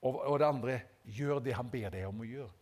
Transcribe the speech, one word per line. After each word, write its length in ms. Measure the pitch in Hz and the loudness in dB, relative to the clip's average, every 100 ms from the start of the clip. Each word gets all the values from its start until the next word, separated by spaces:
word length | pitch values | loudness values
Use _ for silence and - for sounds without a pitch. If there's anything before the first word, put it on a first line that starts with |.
Og, 220 | 175 131 | 0 0
og 160 | 135 143 | 2 4
det 80 | 151 | 4
andre, 340 | 139 117 127 - - | 4 0 -2 -4 -16
gjør 360 | - 104 143 143 | -14 -4 0 0
det 160 | 127 110 | 2 -2
han 100 | 123 | -2
ber 200 | 123 104 | -2 -2
deg 160 | 92 95 | -2 -4
om 160 | 104 | -4
å 80 | 113 | -6
gjøre. 200 | 127 123 - | -8 -10 -14